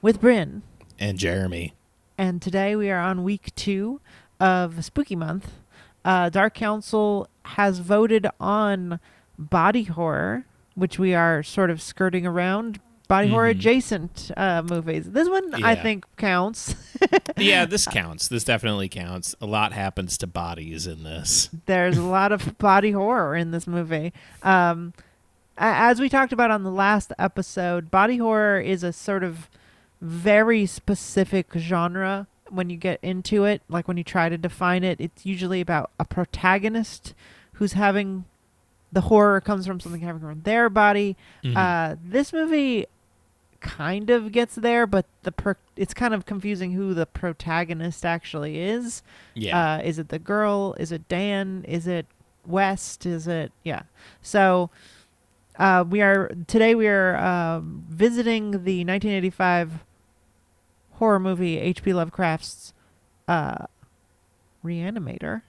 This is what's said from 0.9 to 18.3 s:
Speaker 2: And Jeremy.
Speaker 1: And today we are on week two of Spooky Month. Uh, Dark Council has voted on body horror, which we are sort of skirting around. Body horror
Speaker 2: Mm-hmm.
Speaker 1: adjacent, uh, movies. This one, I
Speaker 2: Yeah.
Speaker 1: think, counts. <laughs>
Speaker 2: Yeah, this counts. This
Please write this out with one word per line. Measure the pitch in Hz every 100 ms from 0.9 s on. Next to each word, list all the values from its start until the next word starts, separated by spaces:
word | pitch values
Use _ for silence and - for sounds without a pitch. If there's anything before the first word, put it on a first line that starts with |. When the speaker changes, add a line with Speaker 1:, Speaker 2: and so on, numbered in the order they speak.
| -
Speaker 2:
And | 104 92
Jeremy. | 95 92 92 85 85 - _ _ _ -
Speaker 1:
And | 185 180
today | 185 190 196 214
we | 202
are | 185
on | 180 185
week | 180 202 - -
two | - 196 208 277 _ - _ _
of | 190 185 180 165
Spooky | - - 285 180
Month. | 160 180 - - _ - - _
Uh, | - 185 175
Dark | 180 208 -
Council | 220 214 - 220 208 202 190 _
has | - - 202 185
voted | 175 208 220 220 208 -
on | - 208 208 196 180 170 _ _ _ -
body | 151 185 170 233
horror, | 208 160 165 143 175 233 262 _ _
which | - 180 -
we | 190
are | 175 170 160
sort | 151 - 185
of | 160
skirting | - - 185 180 180
around. | 170 180 196 233 208 _ _ _
Body | 190 202
horror | 220 226
Speaker 2:
Mm-hmm. | 196
Speaker 1:
adjacent, | 208 254 - 208 170 - - -
uh, | 190 170 165
movies. | 175 165 160 165
This | 220 339
one, | 381 381 269
I | 220
Speaker 2:
Yeah. | 220
Speaker 1:
think, | 226 208 - -
counts. | 202 180 190 233 - -
<laughs> | - - - - - 311
Speaker 2:
Yeah, | 196 190 170
this | 202 -
counts. | - 85 78
This | -